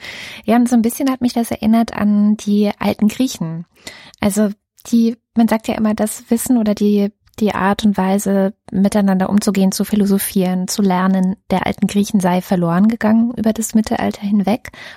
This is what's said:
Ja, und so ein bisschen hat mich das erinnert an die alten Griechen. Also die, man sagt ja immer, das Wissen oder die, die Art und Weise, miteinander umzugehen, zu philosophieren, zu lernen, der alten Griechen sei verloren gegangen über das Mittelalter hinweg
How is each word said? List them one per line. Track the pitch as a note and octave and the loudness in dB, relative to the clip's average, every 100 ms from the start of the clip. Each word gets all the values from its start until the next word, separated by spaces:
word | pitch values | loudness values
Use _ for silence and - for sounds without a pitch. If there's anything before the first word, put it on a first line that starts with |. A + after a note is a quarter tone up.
| - - - - - | -18 -16 -16 -10 0
Ja, | A#3 | 2
und | A#3+ | 2
so | |
ein | A#3+ | 2
bisschen | A3 - C4+ | 0 0 -4
hat | B3+ | -2
mich | B3 | -2
das | - A3+ | -2 -4
erinnert | - G#3+ A3+ A#3 | -2 0 2 0
an | - G#3 G#3 G#3 G#3+ | 0 0 2 2 0
die | G#3 G#3 G#3 - | 0 0 0 0
alten | G3 G#3 G#3 | -4 0 0
Griechen. | - B3+ - E3 E3 F3 _ - - - - | 0 -4 -4 -8 -10 -12 _ -20 -20 -20 -4
Also | G#3 G3 G#3+ G#3 _ _ - | -2 0 -2 -2 _ _ -2
die, | A#3 A3+ A#3+ _ | 0 2 -2 _
man | - A3+ | 0 2
sagt | A3+ - | 2 -2
ja | |
immer, | A3+ G#3+ | -2 -2
das | G#3+ G#3+ - - | -2 -4 -6 -4
Wissen | A#3 - B3 | -4 0 0
oder | G#3+ | 0
die, | G#3 G#3 G#3 G3+ - _ - | 0 2 2 0 -4 _ -2
die | G#3+ | -2
Art | - F#3+ G3+ | 0 0 0
und | G#3+ G3 | 0 2
Weise, | F#3+ G3 G3 G3 G3 - - | 0 0 0 0 0 -2 -6
miteinander | F#3+ G3 G#3+ G3 F#3+ F#3+ | 0 0 2 2 2 2
umzugehen, | G3+ - G3 F#3+ | 0 2 2 2
zu | - | 0
philosophieren, | G3 G#3 G3+ G3 - G3+ F3+ F#3 F#3 | -2 0 2 0 0 -2 0 -2 -4
zu | - | 0
lernen, | G3 F3+ F#3 F#3+ F#3 F#3 - | 0 2 2 2 0 -2 -2
der | - - | -2 -2
alten | F#3+ F#3+ | -2 -2
Griechen | G3+ G3+ G#3 | 0 0 2
sei | F3+ F3+ | 2 0
verloren | - F#3 E3+ E3+ G#3+ | 0 0 0 2 2
gegangen | A3+ G#3+ A3+ A#3 A#3+ | 2 2 2 2 0
über | A3 | -2
das | A3 A3 | -2 0
Mittelalter | A3 G#3+ A#3 G3+ - | 0 0 -2 -4 -4
hinweg | G3+ G#3 F#3 A#3+ - - - | -2 0 0 -2 -4 -20 -20